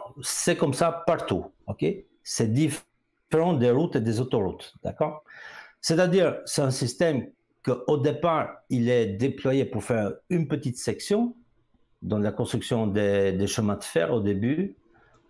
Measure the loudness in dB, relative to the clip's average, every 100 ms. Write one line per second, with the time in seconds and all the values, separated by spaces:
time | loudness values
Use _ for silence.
0 | -10 -10 -6 -2 0 2 0 2 0 0
1 | 0 0 0 -4 -4 -12 -12 -4 -4 -4
2 | -10 _ -8 -2 0 2 2 0 -10 _
3 | _ _ _ 2 2 4 4 4 2 0
4 | 0 0 0 0 -2 -4 -14 -12 -10 -4
5 | -4 -4 -16 -20 -18 -18 -20 _ 0 2
6 | 4 4 2 0 -4 0 0 0 -2 0
7 | 2 2 -4 -12 _ _ -2 -2 0 2
8 | 2 0 0 0 -2 -8 -4 0 4 4
9 | 2 0 -2 0 0 2 0 -2 -2 0
10 | 0 -4 -2 -2 0 -2 -4 -4 -4 -4
11 | 0 0 0 -4 _ _ _ _ _ _
12 | -2 0 0 -2 -2 -4 -2 0 0 0
13 | 2 2 2 0 0 0 0 -2 -2 0
14 | 0 0 0 0 0 0 -2 -8 _ _
15 | _ _